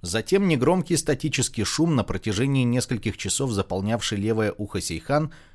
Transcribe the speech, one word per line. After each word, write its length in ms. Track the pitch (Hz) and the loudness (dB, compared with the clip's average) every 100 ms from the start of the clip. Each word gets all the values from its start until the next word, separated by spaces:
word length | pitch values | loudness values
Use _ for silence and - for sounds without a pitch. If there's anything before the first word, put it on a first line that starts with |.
| 170 | -4
Затем 420 | 113 - 190 196 | -4 2 2 4
негромкий 500 | 147 127 185 - 165 | 4 4 4 2 0
статический 680 | - 135 156 - 123 - | 0 0 0 -2 -2 -2
шум, 320 | 101 - 170 143 | -2 0 2 2
на 80 | |
протяжении 580 | 98 98 - 98 135 135 | 2 -2 -2 0 2 2
нескольких 540 | 120 123 - 117 110 - | 2 0 -2 -2 -4 -4
часов 360 | 190 - 135 | -4 -2 0
заполнявший 680 | 101 95 95 101 113 - 104 | -2 -2 -2 -2 -2 -2 -2
левое 340 | 104 110 107 | 0 2 0
ухо 300 | - 104 95 | -2 -6 -6
Сейхан, 500 | - 80 - 143 156 - - | -4 -6 -2 0 -2 -8 -20